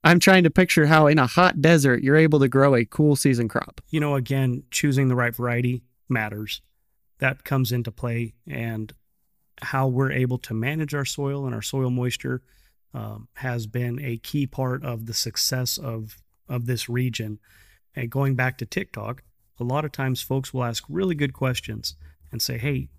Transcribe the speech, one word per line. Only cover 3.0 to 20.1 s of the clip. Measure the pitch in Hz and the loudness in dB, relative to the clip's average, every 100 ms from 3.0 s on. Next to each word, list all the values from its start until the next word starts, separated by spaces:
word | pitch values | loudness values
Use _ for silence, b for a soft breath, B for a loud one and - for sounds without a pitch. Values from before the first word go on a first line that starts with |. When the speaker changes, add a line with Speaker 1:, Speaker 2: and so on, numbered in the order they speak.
| 151 143 | 2 4
Speaker 1:
season | 143 120 113 | 2 2 0
crop. | - - - - | -4 -8 -16 -6
Speaker 2:
You | 156 | -2
know, | 147 139 | 0 -2
again, | 120 135 131 123 _ | 0 0 0 -2 _
choosing | - 147 135 135 | -2 0 2 2
the | 123 | 2
right | 120 | 0
variety | 117 120 120 123 123 _ _ _ | -2 -2 0 -2 -4 _ _ _
matters. | 123 107 107 107 - _ _ _ _ _ _ | -4 -4 -8 -10 -12 _ _ _ _ _ _
That | 135 135 - | -4 -4 -4
comes | 135 120 | -2 0
into | 123 117 | -2 -6
play, | - 120 117 117 _ - | -8 -6 -6 -6 _ -14
and | 135 117 110 107 - _ _ _ _ _ - | -10 -8 -8 -12 -16 _ _ _ _ _ -14
how | - 135 135 | -6 -2 0
we're | 123 135 | 0 -2
able | 131 127 127 | 0 -2 -2
to | - | -6
manage | 110 120 156 151 | -4 -4 -4 -4
our | 147 131 | -4 -6
soil | - 139 139 135 | -6 -6 -6 -6
and | 113 | -8
our | |
soil | - 135 127 | -6 -4 -2
moisture, | 123 123 - 131 127 _ _ _ _ _ | -2 -2 -4 -6 -6 _ _ _ _ _
um, | 127 107 107 113 - | -14 -12 -14 -18 -10
has | 131 120 110 | -6 -6 -6
been | 123 120 120 | -6 -4 -6
a | 139 117 | -8 -8
key | - 147 135 | -6 -4 -4
part | - 131 127 | -4 -4 -4
of | 127 117 113 | -6 -10 -8
the | |
success | 113 117 - - 127 123 - | -6 -6 -4 -2 -2 -4 -6
of, | 127 113 110 - _ _ - | -6 -8 -10 -16 _ _ -8
of | 120 120 | -6 -4
this | 120 - | -4 -2
region. | 120 127 113 110 107 b b b b _ - | -2 -2 -4 -8 -10 b b b b _ -10
And | 120 | -6
going | 131 135 127 | -2 0 0
back | 127 - | -2 -4
to | 113 | -8
TikTok, | - 170 - 107 131 _ _ _ _ | -6 -8 -10 -10 -12 _ _ _ _
a | |
lot | 120 139 156 | -4 -4 -4
of | |
times | - 135 | -4 -4